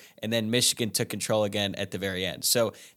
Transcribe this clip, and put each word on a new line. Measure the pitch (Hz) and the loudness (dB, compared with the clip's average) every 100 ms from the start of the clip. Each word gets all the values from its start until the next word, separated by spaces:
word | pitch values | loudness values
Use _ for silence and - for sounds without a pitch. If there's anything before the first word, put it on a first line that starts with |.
| - - | -12 -8
and | 110 | -2
then | 117 107 | 0 2
Michigan | 123 117 - 113 | 2 2 2 0
took | - 117 | 0 -2
control | 104 - 107 | -4 0 2
again | 104 104 101 - | 2 0 -2 -2
at | 98 | -6
the | 98 | -4
very | 98 92 92 | -2 -2 -4
end. | - - | -2 0
So | 120 113 - - | 2 2 -2 -14